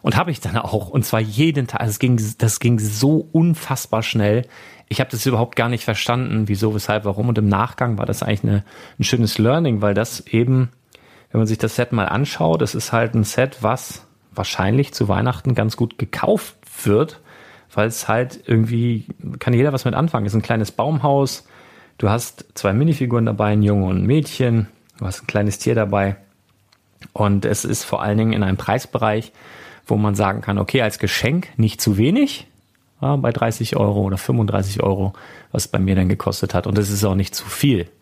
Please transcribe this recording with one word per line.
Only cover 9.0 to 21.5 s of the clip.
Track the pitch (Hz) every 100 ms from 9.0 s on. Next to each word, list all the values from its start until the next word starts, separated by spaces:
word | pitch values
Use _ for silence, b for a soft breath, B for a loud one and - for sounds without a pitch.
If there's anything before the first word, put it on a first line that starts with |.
schönes | - 123 110 -
Learning, | 110 151 160 110
weil | 104 101
das | 117 - -
eben, | 110 120 131 123 _ _ b b b b
wenn | 110
man | 110
sich | 110
das | 110 -
Set | 120
mal | 117 95
anschaut, | 101 143 - - -
das | 117
ist | - -
halt | 117 113 117
ein | 104
Set, | - 135 -
was | 113 127 - - - _ _ -
wahrscheinlich | 98 - 95 120 143 -
zu | 104
Weihnachten | 95 120 123 135
ganz | 120 107 -
gut | 117 -
gekauft | - - - 208 - - - - -
wird, | 110 160 - B B B B B
weil | - 110
es | 113 -
halt | 110 127 - -
irgendwie, | 117 110 117 120 113 - - - 123
kann | -
jeder | 120 143
was | 135 127
mit |
anfangen. | 117 160 123 104
Es |
ist | 110
ein |
kleines | - 117 104
Baumhaus, | - 123 156 143 139 135 - B